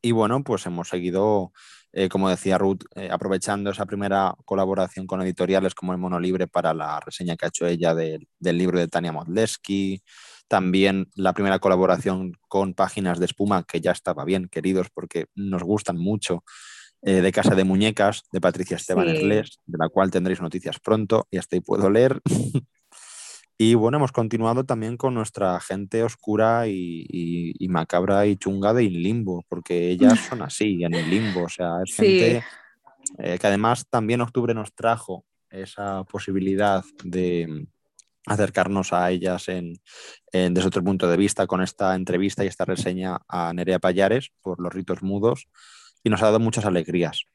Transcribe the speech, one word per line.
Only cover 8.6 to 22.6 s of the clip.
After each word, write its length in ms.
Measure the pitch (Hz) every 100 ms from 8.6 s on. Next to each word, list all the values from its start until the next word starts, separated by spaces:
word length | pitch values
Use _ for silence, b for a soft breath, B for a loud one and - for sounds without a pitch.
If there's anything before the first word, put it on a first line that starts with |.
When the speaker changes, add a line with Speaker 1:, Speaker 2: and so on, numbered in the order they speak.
| 92 87
Speaker 1:
de 100 | 82
Tania 240 | 87 85
Modleski. 920 | 78 82 92 113 - - 98 98 95 _ B B B _
También 600 | 101 92 92 98 95 92 -
la 160 | 92
primera 260 | 90 98 95
colaboración 760 | 98 92 92 87 98 92 92 87 _
con 280 | 98 98
Páginas 440 | 90 92 - 92 85
de 60 |
Espuma, 400 | 87 - 101 95
que 160 | 82 85
ya 100 | 82
estaba 340 | 87 - 78
bien, 240 | 71 95 90
queridos, 420 | - 82 92 90
porque 320 | - 90 85 -
nos 300 | - 98 92
gustan 320 | 87 104 - 87
mucho, 460 | 87 107 - 87 - B B B B _
eh, 180 | - 95
de 120 | 92
Casa 240 | 92 92 98
de 80 |
Muñecas, 580 | 95 95 107 107 101 - _
de 100 | 95
Patricia 360 | 82 - 92 -
Esteban 320 | - - 175
Speaker 2:
Sí. 80 | 160
Speaker 1:
Erles, 420 | 151 107 110 - -
de 100 | 85
la 120 | 82
cual 240 | - 95
tendréis 280 | 90 90 90
noticias 380 | 87 90 82 73
pronto, 480 | - 110 104 113 -
y 60 | 95
hasta 180 | - 90
ahí 40 |
puedo 300 | - 98 98
leer. 300 | 107 131 135 -
<laughs> 420 | - 120 -